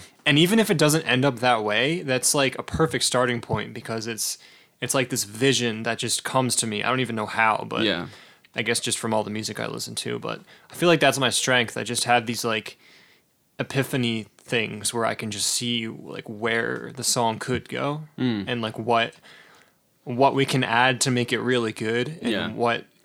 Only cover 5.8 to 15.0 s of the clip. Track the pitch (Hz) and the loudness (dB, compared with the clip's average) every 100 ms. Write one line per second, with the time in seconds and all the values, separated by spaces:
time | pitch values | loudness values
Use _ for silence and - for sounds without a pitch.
5.8 | 113 113 117 - - 131 127 - 113 104 | -4 -4 -2 -4 0 0 2 0 -2 -2
6.8 | 104 127 117 110 107 113 110 107 - 120 | 0 0 0 -4 -4 2 2 2 -2 -2
7.8 | 110 87 90 - - _ _ - 117 113 | 0 0 -4 -12 -20 _ _ -6 -2 -2
8.8 | - - 113 110 104 107 107 107 113 113 | -2 -4 -2 -2 -2 -6 -6 -6 -8 -8
9.8 | - 113 117 120 - - - - _ - | -8 -8 -6 -6 -6 -10 -12 -20 _ 0
10.8 | 175 165 143 135 127 - - 123 113 117 | 4 6 6 4 2 2 2 2 2 -4
11.8 | 113 120 120 120 113 110 117 110 - - | -4 -2 2 2 2 -4 -2 -2 -6 -14
12.8 | _ - _ _ _ _ _ - - 135 | _ -20 _ _ _ _ _ -10 -4 -2
13.8 | 131 135 120 113 104 _ - 120 107 107 | 0 0 -2 -2 -8 _ -4 -2 -2 -4
14.8 | 98 120 | -4 -2